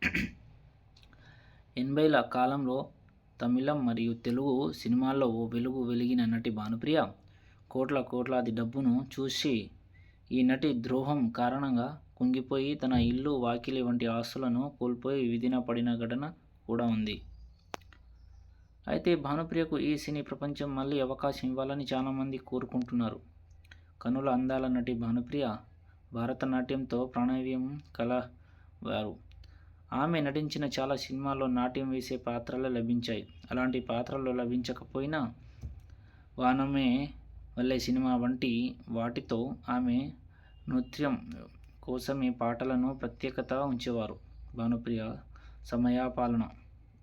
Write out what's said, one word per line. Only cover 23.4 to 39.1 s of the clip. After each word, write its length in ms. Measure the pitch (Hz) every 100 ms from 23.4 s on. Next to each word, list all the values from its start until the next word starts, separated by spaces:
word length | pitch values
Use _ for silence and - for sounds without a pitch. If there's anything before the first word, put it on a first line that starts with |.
| - - - - - -
కనుల 280 | 117 131 139
అందాల 380 | 123 131 131 131
నటి 260 | 127 120
భానుప్రియ 640 | 117 117 120 120 147 127 107 - - - - -
భరతనాట్యంతో 920 | 120 120 123 135 131 127 135 127 120 127
ప్రాణవ్యం 760 | 127 123 131 131 127 131 147 - -
కలవారు. 1160 | 117 123 123 - - - - - - 107 107 - - - - - - - -
ఆమె 280 | 123 151 165
నటించిన 440 | 143 147 151 143 143
చాలా 300 | - 135 135
సినిమాల్లో 520 | - 131 139 135 135
నాట్యం 420 | 123 123 131 135
వేసే 280 | 131 123 127
పాత్రలే 520 | 123 120 117 127 131
లభించాయి. 580 | 123 117 120 117 107 101 - -
అలాంటి 280 | 127 127 127
పాత్రలు 520 | 120 117 123 139 131
లభించకపోయినా 1040 | 123 120 123 123 123 - 135 139 156 120 117 - - - - - - - - - -
వానమే 720 | 127 131 139 139 131 127 143 - - - - -
వల్లే 220 | 123 127
సినిమా 360 | 120 127 131 123
వంటి 600 | 123 127 131 117 127 - -
వాటితో 680 | 113 120